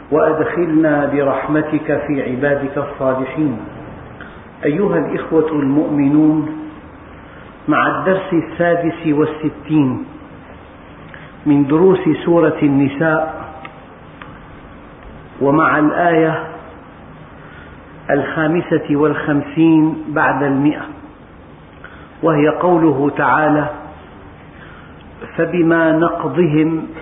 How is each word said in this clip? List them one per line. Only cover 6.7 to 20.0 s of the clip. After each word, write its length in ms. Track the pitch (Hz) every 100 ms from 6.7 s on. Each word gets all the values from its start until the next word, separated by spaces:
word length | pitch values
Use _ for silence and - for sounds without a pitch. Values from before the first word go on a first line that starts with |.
| - - - - - - - - - 151
مع 180 | 135 151
الدرس 460 | 143 185 190 -
السادس 720 | 165 - - 170 170 165 - 160
والستين 1000 | 147 156 - 151 - - 156 131 110 - - - - - - - - - - - - - - 151
من 200 | 143 139
دروس 420 | 160 190 180 160 139
سورة 340 | 175 170 156 -
النساء، 840 | 147 139 135 - 160 160 - - - - - - - - - - - - - - - - - - - - - -
ومع 380 | 139 156 127 147
الآية 680 | 151 - 175 160 160 147 - - - - - - - - - - - - - - - - -
الخامسة 760 | 139 131 165 156 170 - 160 156
والخمسين 1120 | 143 151 147 - 143 135 160 165 156 156 -